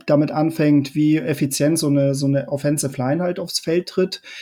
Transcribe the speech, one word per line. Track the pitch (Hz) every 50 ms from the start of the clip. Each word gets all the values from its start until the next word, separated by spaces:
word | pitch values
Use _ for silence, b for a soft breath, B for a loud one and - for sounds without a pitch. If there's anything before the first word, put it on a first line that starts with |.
| -
damit | - 151 147 151 147
anfängt, | - 156 156 165 160 - 156 151 147 143 139 143 -
wie | 151 151 151 156
effizient | 156 - 170 147 - 156 139 139 - 147 143 165 160
so | 165 147
eine, | 143 143 139 139 139
so | 139 147
eine | 139 139 139 139 -
Offensive | 143 139 - 147 147 151 - 139 139
Line | - 127 127 143 165 180
halt | 180 175 196
aufs | 185 170 - -
Feld | - - 160 175 180 -
tritt. | - - 185 185 - - B B B B